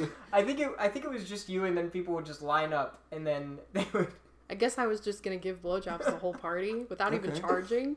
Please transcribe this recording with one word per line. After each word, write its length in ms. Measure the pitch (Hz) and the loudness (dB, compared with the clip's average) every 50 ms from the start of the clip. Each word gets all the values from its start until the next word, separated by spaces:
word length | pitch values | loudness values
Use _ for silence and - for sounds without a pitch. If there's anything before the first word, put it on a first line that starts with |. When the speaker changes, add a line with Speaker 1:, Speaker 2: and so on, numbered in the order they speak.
| 156 147 - | -2 -2 -4
Speaker 1:
<laughs> 180 | - - - 202 | -10 -6 4 6
Speaker 2:
I 100 | 202 202 | 6 6
think 160 | 254 285 294 | 6 2 2
it, 100 | 294 269 - - | 0 0 0 2
I 80 | 208 | 0
think 160 | 202 202 277 294 | 2 2 0 -4
it 60 | 294 | -4
was 160 | 254 226 185 | -4 -6 -6
just 220 | 180 208 202 - 185 | -6 -8 -8 -6 -2
you, 160 | 185 185 190 | 0 0 2
and 120 | 185 175 | 2 2
then 120 | 175 170 170 | 2 0 0
people 240 | 180 180 175 180 170 | -2 -4 -2 0 -2
would 100 | 165 151 | -2 -2
just 160 | 151 147 151 | -6 -8 -6
line 300 | 147 147 147 156 156 156 156 | 0 2 2 2 4 2 2
up, 260 | 143 131 - - - - - | 0 0 -2 -4 -14 -14 -10
and 160 | 160 156 156 | -8 -4 0
then 320 | 151 147 143 143 143 139 143 - | 0 0 0 -2 -6 -8 -12 -12
<laughs> 80 | - - | -4 -2
they 120 | 190 190 - - | -2 -2 0 2
would 140 | 202 175 - - - - - - - - - | 0 0 0 -2 -16 -20 -20 -20 -20 -10 -8
Speaker 3:
I 60 | 190 | 0
guess 220 | 196 226 254 - | 2 2 2 2
I 80 | 262 247 | 2 2
was 120 | 220 214 214 | 2 2 0
just 240 | - 208 202 - - | -2 -4 -4 -2 -4
gonna 140 | 196 190 | -4 -4
give 240 | 180 175 190 185 175 | -2 -4 -4 -6 -4
blowjobs 440 | 175 175 180 190 185 180 170 170 190 | -2 0 0 0 0 -2 -4 0 2
the 60 | 196 - | 0 0
whole 160 | 185 190 180 170 | 2 -2 -2 -2
party 520 | - 175 165 175 180 196 214 226 233 247 - | -2 -4 -2 -2 0 0 0 -2 -2 -4 -6
without 240 | 185 - 196 208 220 | -2 0 2 2 2
even 180 | 214 196 165 | 2 0 0
Speaker 1:
Okay. 80 | 147 165 | -2 0
Speaker 3:
charging. 560 | 180 175 180 185 185 196 233 247 269 285 294 | 2 2 2 2 2 2 2 2 2 0 -2